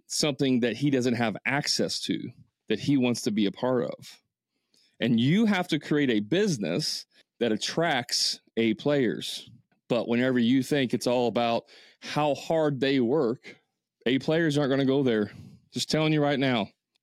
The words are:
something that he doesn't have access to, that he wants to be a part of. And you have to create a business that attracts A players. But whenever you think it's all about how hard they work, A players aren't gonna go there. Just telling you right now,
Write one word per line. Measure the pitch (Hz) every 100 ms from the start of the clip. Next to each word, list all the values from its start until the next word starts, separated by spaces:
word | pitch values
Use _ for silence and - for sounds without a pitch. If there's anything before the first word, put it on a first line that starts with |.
| -
something | - 156 131 139 127
that | 117 113
he | 143
doesn't | 135 123
have | 120 117 92
access | - 139 - - 101 -
to, | - - - - - _ _
that | 104
he | - 143
wants | 123 117
to | -
be | 104 98
a |
part | - 127 127
of. | - - - - _ _ _ _ _ _ _ _
And | 117 113
you | 127 190
have | 226 190 175
to | 156
create | - 147 139
a | 107
business | 104 170 214 135 82 90 - - - _ _ _
that | 117
attracts | 107 - - 165 135 - - - - _ -
A | 113
players. | 107 143 143 113 64 - - - - _ _ _
But | 120 107
whenever | 117 131 127
you | 117 135
think | 127 147 123
it's | 117 127
all | 123 120
about | 110 117 117 - - - _
how | - 147 151
hard | 135 - 165 151 139
they | 135 139
work, | 113 156 120 127 - - _ _ _ _ -
A | 135
players | - 160 165 143
aren't | 143
gonna | 135
go | 135 139
there. | 127 110 104 - - - _
Just | 127 -
telling | 156 156
you | 156
right | 143 139
now, | 135 120 95 _ _ _